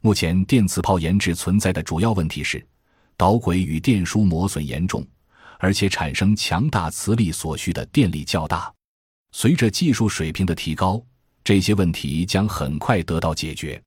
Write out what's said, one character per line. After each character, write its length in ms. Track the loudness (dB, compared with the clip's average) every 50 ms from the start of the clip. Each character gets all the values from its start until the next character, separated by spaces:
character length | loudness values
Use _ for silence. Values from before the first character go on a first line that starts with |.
目 120 | 4 4 2
前 320 | 4 2 2 2 2 2
电 200 | 4 4 4 4
磁 160 | 2 0 -2
炮 160 | 0 2 2
研 220 | 2 2 2 2 2
制 160 | 2 0 -2
存 240 | -2 -2 0 0 2
在 140 | 2 2 -2
的 100 | -2 -4
主 160 | -4 -2 0
要 140 | 0 0 0
问 120 | 0 -2
题 160 | -2 -4 -6
是， 240 | -6 -6 -6 -8 -10 _ _ _ _ _ _ _ _ _ _
导 200 | _ 2 4 4
轨 220 | 4 2 0 0 0
与 220 | 0 -2 -2 -2
电 240 | 2 2 2 2 0
枢 180 | 0 2 2 2
磨 240 | 4 2 2 0
损 180 | -2 -2 -4 -6
严 220 | -6 -4 -4 -4
重， 180 | -2 -2 -4 -6 -8 _ _ _ _ _ _ -20 -20 -10 _
而 140 | 0 0 2
且 160 | 2 0 -2
产 240 | 0 -2 -4 -4 -2
生 220 | 0 2 2 2
强 340 | 2 0 -2 0 0 0 0
大 180 | 0 -2 -2 -2
磁 240 | -6 -6 -2 0 2
力 160 | 2 2 0
所 260 | -2 -4 -6 -6 -6
需 160 | -4 -4 -4 -4
的 100 | -4 -6
电 240 | -2 _ 2 2 2
力 120 | 0 -2 -6
较 240 | -4 -4 -4 -2
大。 240 | -2 -4 -4 -4 -8 _ _ _ _ _ _ _ _ _ _ _ _
随 240 | -10 0 2 2 4
着 160 | 4 2 0
技 200 | 2 2 2 2
术 160 | 2 2 2
水 240 | 0 0 -2 -6 -6
平 140 | -2 -2 -2
的 80 | -2 -2
提 220 | -2 -4 -6 -2
高， 280 | 0 0 0 0 -2 -6 _ _ _ _ _ _ _ _
这 160 | 2 4 4
些 140 | 4 2 2
问 180 | 2 2 0
题 320 | 0 -2 -6 -4 -2 -2 -2
将 240 | 0 0 0 0
很 300 | 0 -2 -4 -6 -4 -6
快 240 | -4 -2 0 0 0 0
得 160 | -2 -2 -2
到 140 | 0 -2 -2
解 220 | -2 -6 -8 -8
决。 260 | -8 -10 -10 -10 -12 _